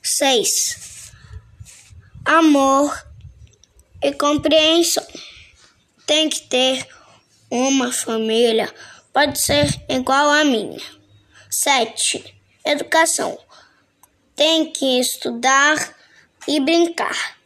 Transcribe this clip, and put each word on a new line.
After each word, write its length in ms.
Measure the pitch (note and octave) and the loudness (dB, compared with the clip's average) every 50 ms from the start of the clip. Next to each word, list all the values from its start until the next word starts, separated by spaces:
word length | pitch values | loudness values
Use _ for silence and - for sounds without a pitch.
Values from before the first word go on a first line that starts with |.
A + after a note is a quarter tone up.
| _ | _
Seis, 1080 | - - - - C#4 C4 A#3 G3 - - - - - - - - - - - - - - - - - - - - - - _ - - - - - - - - - - _ - - | -4 -4 0 0 2 2 2 0 0 -2 -2 -4 -4 -6 -10 -14 -20 -20 -20 -20 -20 -20 -20 -20 -20 -20 -20 -20 -20 -20 _ -20 -20 -20 -20 -20 -20 -20 -20 -20 -20 _ -12 -2
amor 800 | - D4 D#4+ E4 D#4 D4 C#4 C4+ C4+ C4+ C4+ C#4+ D4 - - - - - - - - - - - - _ _ _ _ _ _ _ _ _ - - | 2 2 4 6 6 6 4 4 4 4 2 2 0 -2 -8 -14 -18 -20 -20 -20 -20 -20 -20 -20 -20 _ _ _ _ _ _ _ _ _ -4 -4
e 100 | - C#4 | -4 -2
compreensão. 960 | - - C#4+ D4 D4 - D#4 D4+ D#4+ D#4 D#4 D#4+ E4+ E4+ E4 - - - - - - - - - - - - _ _ _ - _ _ _ _ _ _ _ | 0 0 0 0 0 0 2 2 4 4 4 4 2 2 2 0 -4 -6 -8 -18 -20 -20 -20 -20 -20 -20 -20 _ _ _ -20 _ _ _ _ _ _ _
Tem 220 | - D4+ D4+ D#4 D#4 | -2 0 0 0 0
que 140 | - - - | -2 -6 -8
ter 440 | _ - B3+ B3+ C4 C4 C4 C4 - - - - - - _ _ _ _ _ _ _ | _ -2 0 0 0 0 -2 -6 -12 -16 -20 -20 -20 -20 _ _ _ _ _ _ _
uma 420 | - A#3+ B3+ C4+ C4+ C4+ B3 B3 B3 | -4 -2 0 0 0 0 -2 -2 -4
família, 800 | - - - A3+ A3+ A3 A3 A3 A3+ A#3+ A#3 A3 A3 G#3 - - - - - - - _ _ _ | -6 -6 -4 -4 -4 -2 0 2 2 2 2 2 0 -2 -4 -8 -16 -20 -20 -20 -20 _ _ _
pode 280 | C#4 D4 D4 C#4+ - | 0 0 0 0 -4
ser 280 | - - C#4+ C#4+ D4 C#4+ - - - - | -2 0 2 2 2 0 -2 -6 -6 -6
igual 420 | C4 C4 B3+ B3+ C4 C#4 D4 D4 | -4 -4 -2 0 2 2 2 4
à 140 | D4 D4 D#4 | 4 4 2
minha. 360 | D4 C4 A3+ G#3 - - - - - - _ _ _ _ _ _ _ _ - - _ | 2 2 0 -2 -6 -12 -14 -16 -18 -20 _ _ _ _ _ _ _ _ -20 -14 _
Sete, 880 | - - - C#4+ C#4 C4 A#3 - - - - - - - - - - _ _ _ _ _ _ | -6 -4 0 2 2 2 0 -2 -4 -6 -4 -4 -4 -6 -10 -16 -20 _ _ _ _ _ _
educação. 760 | D4+ D4 C#4+ - - - D#4+ D#4+ E4 - - - - - - - _ - - - _ _ _ _ _ _ _ _ _ _ _ _ _ _ | -4 -2 -2 -2 -2 2 2 2 2 0 -4 -4 -6 -8 -10 -16 _ -20 -20 -20 _ _ _ _ _ _ _ _ _ _ _ _ _ _
Tem 380 | - C#4+ D#4 E4 D#4+ D#4 D#4 - | 0 2 2 2 2 0 -2 -4
que 260 | - D4 C4+ B3+ B3 | -4 -2 0 0 0
estudar 960 | B3+ - - - - B3 A#3+ A#3 A#3+ C4 C4+ C4+ C#4 D4 D#4 D4+ - - - _ _ _ _ _ _ _ _ _ - - | 0 -2 -4 -6 -8 -8 -8 -2 0 2 4 4 4 4 2 0 -2 -10 -12 _ _ _ _ _ _ _ _ _ -6 -4
e 100 | C#4+ D4+ | -2 0
brincar. 800 | C4+ C4+ E4 E4+ E4+ E4+ E4+ - G#3+ - - - - - - _ _ | 2 2 4 4 2 2 0 -4 -6 -6 -6 -6 -8 -8 -10 _ _